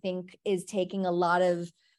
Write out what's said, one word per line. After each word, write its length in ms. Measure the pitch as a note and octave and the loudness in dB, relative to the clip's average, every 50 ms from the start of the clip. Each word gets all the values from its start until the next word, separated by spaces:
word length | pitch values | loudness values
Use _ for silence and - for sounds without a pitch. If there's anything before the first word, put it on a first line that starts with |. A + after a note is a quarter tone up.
think 360 | - F#3+ F3+ F3+ F3+ F#3 - _ _ | -6 -6 -4 -4 -8 -10 -18 _ _
is 200 | A3 G3 F3+ - | -2 -2 -2 -4
taking 420 | - G#3+ G3 F3+ F3+ G#3 G3 F#3+ | -4 -2 -2 -2 -2 -2 -2 -2
a 60 | F3+ | 0
lot 300 | F3 F3 F3+ E3+ F3 F3+ | 2 2 2 4 4 4
of 280 | F#3 F3+ F3 E3+ F3 E3+ _ _ _ _ _ | 4 2 2 0 -4 -10 _ _ _ _ _